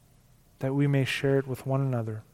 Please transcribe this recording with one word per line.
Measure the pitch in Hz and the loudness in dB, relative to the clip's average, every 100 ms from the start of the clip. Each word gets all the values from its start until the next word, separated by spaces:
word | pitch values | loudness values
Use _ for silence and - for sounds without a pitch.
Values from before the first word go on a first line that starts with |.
| _ _ _ _ _ - | _ _ _ _ _ -8
that | 135 139 | -2 2
we | 143 | 2
may | 139 127 | 4 2
share | - 139 139 | 0 2 2
it | 135 | 0
with | 127 131 | -6 -2
one | 135 | -2
another. | 135 123 113 107 - | 0 -2 -4 -8 -12